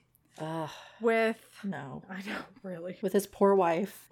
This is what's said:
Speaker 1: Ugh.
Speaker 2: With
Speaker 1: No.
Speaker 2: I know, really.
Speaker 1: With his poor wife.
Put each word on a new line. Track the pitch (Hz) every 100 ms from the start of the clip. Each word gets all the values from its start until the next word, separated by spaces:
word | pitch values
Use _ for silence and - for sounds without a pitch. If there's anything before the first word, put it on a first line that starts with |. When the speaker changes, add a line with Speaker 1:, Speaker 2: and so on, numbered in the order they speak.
| _ _ _ -
Speaker 1:
Ugh. | 160 165 151 - - -
Speaker 2:
With | 226 226 220 226 - -
Speaker 1:
No. | 196 147 139 147 -
Speaker 2:
I | 185 196
know, | 208 - -
really. | 190 175 175 185
Speaker 1:
With | 190
his | 202 190
poor | - 196
wife. | 196 175 165 190 - -